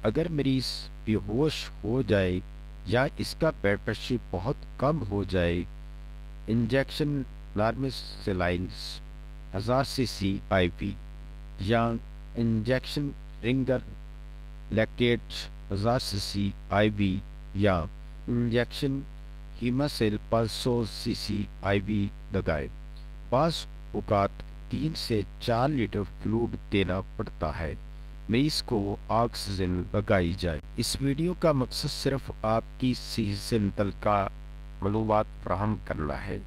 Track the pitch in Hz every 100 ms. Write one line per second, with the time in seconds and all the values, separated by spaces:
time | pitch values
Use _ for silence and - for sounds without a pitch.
0 | 110 110 165 156 135 131 123 - - -
1 | - 110 101 110 156 - - - 101 123
2 | 110 104 92 90 - - - - - 110
3 | 139 - 123 - 160 156 101 101 104 107
4 | - 123 101 92 104 147 - - 135 160
5 | 101 101 98 95 85 87 - - - -
6 | - - - - - 113 113 135 135 -
7 | 147 143 131 - - 101 107 117 135 123
8 | - - - 92 87 90 90 - - -
9 | - - - - - 95 107 127 143 -
10 | 120 - 98 98 - 98 90 - 101 98
11 | - - - - - - 98 117 117 113
12 | - - - - 117 113 107 127 - -
13 | 143 - - - 113 131 127 127 - 101
14 | - - - - - - - 104 110 -
15 | 120 117 - - - - - 98 107 123
16 | - 101 - 101 101 98 - 98 107 104
17 | 101 92 - - - 98 101 92 78 -
18 | - - - 120 120 117 117 - 143 135
19 | 143 - - - - - 120 123 147 -
20 | 110 104 101 113 113 - - 120 107 -
21 | - 101 - 104 101 - 95 101 98 107
22 | 101 - - 95 90 78 67 - - -
23 | - - - 120 165 156 - - - 107
24 | 101 104 101 - - - - - 147 160
25 | - 113 95 - - 117 131 147 104 104
26 | 95 - 101 113 117 101 - 101 92 92
27 | 98 - - - 78 78 80 - - -
28 | - - - 110 147 - - 113 98 107
29 | - 107 117 - 101 98 92 90 90 104
30 | 101 101 87 92 87 76 - - 120 -
31 | 135 139 170 180 170 143 123 - 147 -
32 | 139 135 - - 110 113 - - 127 120
33 | - - 107 101 - 117 101 - 101 98
34 | - 104 98 - - - - - 95 107
35 | 110 107 107 - - 90 107 101 - -
36 | 76 67 98 101